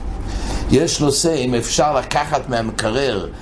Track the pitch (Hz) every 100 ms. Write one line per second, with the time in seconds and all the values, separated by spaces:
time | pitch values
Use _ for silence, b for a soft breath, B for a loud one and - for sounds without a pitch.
0 | - - B B B B B 131 160 -
1 | 147 139 165 151 127 120 113 - 151 139
2 | - 151 151 147 139 117 110 110 113 123
3 | 135 101 78 B